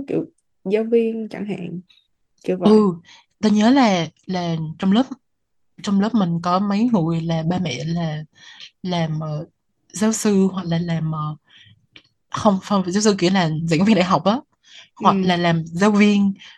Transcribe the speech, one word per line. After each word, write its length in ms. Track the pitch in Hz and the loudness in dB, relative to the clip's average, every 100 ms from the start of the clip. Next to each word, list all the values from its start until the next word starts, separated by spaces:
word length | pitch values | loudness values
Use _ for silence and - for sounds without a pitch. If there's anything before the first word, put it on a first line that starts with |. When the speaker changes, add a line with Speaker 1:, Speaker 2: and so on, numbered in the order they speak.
| 277 | -4
Speaker 1:
kiểu 160 | 160 165 _ _ _ | -6 -6 _ _ _
giáo 200 | 190 214 | -4 -2
viên 440 | 226 233 226 226 220 | 0 0 0 -4 -10
chẳng 180 | - 208 | -10 -8
hạn, 340 | 190 175 175 - _ _ _ _ _ | -8 -10 -12 -14 _ _ _ _ _
kiểu 120 | - 185 | -6 0
vậy. 140 | 196 | 4
Speaker 2:
Ừ, 100 | 214 202 170 - - _ _ | 6 4 -2 -10 -20 _ _
tao 100 | 214 | 0
nhớ 180 | 214 220 | 2 4
là, 360 | 277 233 185 165 - - | 4 4 2 -2 -8 -8
là 300 | 185 175 165 156 160 | -6 -4 -4 -6 -4
trong 140 | 190 | 2
lớp, 100 | 208 262 262 _ _ _ _ _ - | 2 0 -6 _ _ _ _ _ -12
trong 180 | 185 196 | -2 0
lớp 140 | 208 | 0
mình 260 | 220 180 170 | 0 0 -2
có 160 | 175 180 | 0 0
mấy 300 | 202 202 247 | 0 0 2
người 280 | 214 160 165 | 2 0 -2
là 220 | 165 165 160 | -2 -2 -2
ba 80 | 180 | -2
mẹ 260 | 165 135 | -4 -6
là 380 | 156 170 165 151 156 _ - - - _ | -6 -4 -4 -6 -12 _ -20 -20 -20 _
làm, 380 | 185 175 160 151 | -6 -2 -2 -4
ờ, 260 | 156 151 170 _ _ _ _ | -6 -8 -10 _ _ _ _
giáo 200 | - 220 | -4 -2
sư 360 | 220 214 196 190 | 0 2 2 2
hoặc 140 | 185 170 | -2 -4
là 120 | 165 | -4
làm, 340 | 175 165 160 | -2 -4 -4
ờ, 240 | 156 151 151 _ - - _ _ - _ _ _ | -4 -8 -10 _ -20 -20 _ _ -20 _ _ _
không, 280 | - 220 190 | -2 2 0
không 200 | - 202 | 0 -2
phải 100 | 185 | 0
giáo 100 | 196 | 0
sư, 120 | 214 196 | 0 2
kiểu 120 | 175 | 2
là 160 | 196 165 156 165 | 2 0 -2 0
giảng 160 | 156 | 2
viên 120 | 196 180 | 4 4
đại 80 | |
học 200 | 180 175 | 2 0
á, 160 | 190 247 - _ _ - - | 2 0 -4 _ _ -20 -20
hoặc 180 | - 190 196 | -2 0 2
Speaker 1:
Ừ. 40 | |
Speaker 2:
là 140 | 185 175 | 2 2
làm 280 | 175 165 160 | 2 0 -2
giáo 240 | 170 202 | 0 2
viên, 420 | 202 208 202 202 196 - | 6 4 4 2 -2 -12